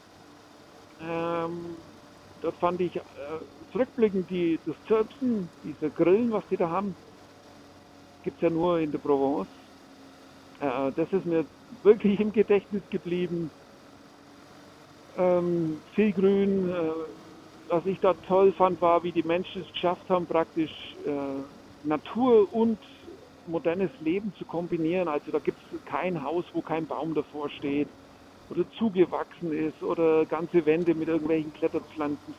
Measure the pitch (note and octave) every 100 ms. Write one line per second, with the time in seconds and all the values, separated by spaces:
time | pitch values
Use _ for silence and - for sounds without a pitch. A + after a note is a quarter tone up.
0 | - - - - - - - - - -
1 | E3 E3 E3+ E3+ E3 E3+ E3+ E3+ - -
2 | - - - - E3 - F3 F3+ F3 F3
3 | - - C#3+ D#3+ - - - F#3+ B3+ -
4 | A3 F#3+ E3+ F3+ E3+ D#3+ E3 C#3 - A3
5 | A3 - B3+ A3 F3 - - C#3+ D3+ -
6 | E3+ G3+ A#3+ G#3+ - F#3 E3+ F3 G3+ F3
7 | - - - - - - - - - -
8 | - - - - E3+ E3 F3 E3+ D#3 C#3+
9 | D3 C#3 C#3 D#3 F#3+ - - - - -
10 | - - - - - - C#3+ B2+ C3+ C3
11 | D#3+ F#3+ E3+ D#3+ D3 - - - G3 A3
12 | G3+ G3+ G#3+ G#3 G3 G3+ - G3+ - F#3+
13 | F3 F3+ F3 E3+ D#3+ - - - - -
14 | - - - - - - - - - -
15 | - - F3+ F3+ F3 E3+ D#3+ D#3 - -
16 | G#3+ G3+ F#3+ G3 G3 G3 F3+ F3+ D#3+ D#3+
17 | D#3 - - - - - - E3+ F3+ F#3
18 | G3 E3+ - F#3 G3 - F#3 F3+ F3 E3+
19 | F3 E3+ D#3+ F3 F#3 F#3+ D#3 - F3 F3+
20 | - F#3 F3 E3 E3 - D#3 - - -
21 | - C#3+ C#3 C#3 C#3 - - - D3 D3+
22 | - A3 B3+ A3+ G3 A3 A3+ G#3+ - -
23 | - - - - - E3 E3+ F3+ F3+ -
24 | D#3+ F#3+ G#3+ - E3 E3 F3 F3 D#3+ F#3
25 | E3+ D3 - D3 E3+ - - E3+ - C#3+
26 | F3+ E3+ C3+ F3 E3+ E3 - D#3+ D3+ B2+
27 | D#3+ D3+ - D3 D3 - C#3+ C#3+ C#3+ -
28 | - - - - - E3 F3 - A3+ F#3
29 | E3 D3 D#3+ - E3+ D#3 D#3 - - E3+
30 | E3 D#3+ D#3 D#3 E3+ F3 D3+ D#3+ E3+ D#3+
31 | D#3+ D#3+ D#3 D#3+ D3+ - D#3+ D#3+ - D#3
32 | D3 C#3+ -